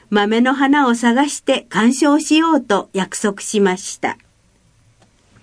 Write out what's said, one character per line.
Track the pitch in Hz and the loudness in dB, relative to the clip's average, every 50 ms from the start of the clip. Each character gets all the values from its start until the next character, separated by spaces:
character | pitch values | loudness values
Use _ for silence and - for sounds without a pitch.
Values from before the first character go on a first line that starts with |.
| _ - | _ -4
豆 | 208 208 202 214 220 233 | -2 0 0 2 2 2
の | 240 262 269 | 2 2 0
花 | 269 285 269 285 294 277 240 | 0 2 2 2 2 2 2
を | 233 | 0
探 | 240 247 233 233 262 294 285 | 0 0 0 2 2 0 -2
し | - - | -2 -6
て | - - 262 - - - | -2 -2 -2 -2 -2 -6
鑑 | - 185 220 240 277 | -2 0 2 2 2
賞 | - 330 285 285 311 | 2 2 2 2 2
し | 302 - 302 311 | 0 2 2 2
よ | 320 330 320 | 2 2 0
う | 277 - | 0 0
と | - 294 285 - - - | 0 -2 -2 -4 -4 -6
約 | 190 185 - - - | -6 -6 -6 -6 -6
束 | - 208 196 202 - | -4 -4 -4 -6 -8
し | - - 208 | -4 -2 0
ま | 196 190 185 | 0 0 0
し | 190 - - - - | -2 -8 -14 -14 -8
た。 | - 247 - - _ _ _ _ _ _ _ _ _ _ _ _ _ _ _ _ _ _ _ _ _ _ _ 214 | -8 -8 -8 -10 _ _ _ _ _ _ _ _ _ _ _ _ _ _ _ _ _ _ _ _ _ _ _ _